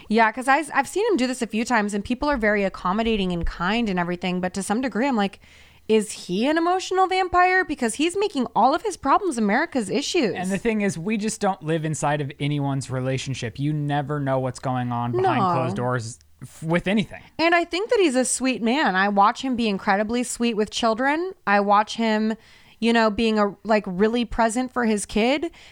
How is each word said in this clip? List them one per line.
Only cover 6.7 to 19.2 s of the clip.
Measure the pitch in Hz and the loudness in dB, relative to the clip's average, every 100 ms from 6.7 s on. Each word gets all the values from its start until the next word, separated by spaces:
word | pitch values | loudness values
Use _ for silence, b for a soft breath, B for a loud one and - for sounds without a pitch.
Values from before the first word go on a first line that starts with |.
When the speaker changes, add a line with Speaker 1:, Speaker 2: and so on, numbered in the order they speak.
| 370 359 370 381 | 0 0 2 2
Speaker 1:
vampire? | 370 381 359 359 370 | 2 2 2 4 4
Because | 370 302 233 | 0 -2 -4
he's | - 320 392 | 0 -2 0
making | - 277 240 | -2 -2 -2
all | - 240 | 2 2
of | 330 | 2
his | 440 339 | -2 -4
problems | 269 330 403 240 | 0 2 0 0
America's | 214 220 339 269 196 | 0 2 0 -2 -2
issues. | 208 294 359 226 - | -2 -2 0 0 0
Speaker 2:
And | 185 | -4
the | 196 | -2
thing | 233 220 | -2 0
is, | 202 - | 0 -2
we | 165 220 | -2 -2
just | 214 - | -2 -2
don't | 202 185 | -2 -2
live | 156 165 156 | -2 -2 -2
inside | 156 147 147 | -2 0 0
of | 139 139 | -4 -4
anyone's | 143 147 139 139 123 | -2 -2 -2 -2 -4
relationship. | 131 127 131 - 127 117 - | -4 -2 -2 -4 -6 -6 -4
You | 143 | -2
never | 151 147 147 139 147 | -2 -2 -2 -2 -2
know | 139 135 | -2 0
what's | 131 123 | -2 -4
going | 139 127 123 | -4 -2 -2
on | 120 120 | -2 -2
behind | 359 370 285 | 0 0 2
Speaker 1:
No. | 190 | 2
Speaker 2:
closed | 175 - 196 | 0 -2 -2
doors | 123 123 110 - _ - | -2 -2 -4 -14 _ -20
f-, | - - | -20 -10
with | 160 175 185 | -2 0 2
anything. | 214 185 92 - - | 0 -2 -8 -12 -2
Speaker 1:
And | 320 | 2
I | 339 | 2
think | 339 330 453 | 2 -2 0
that | 480 | 2
he's | 359 254 | 4 2
a | 247 | 0
sweet | - 262 233 | 0 -2 0
man. | 220 269 277 185 | 0 2 2 2
I | 202 | 2
watch | 202 | 4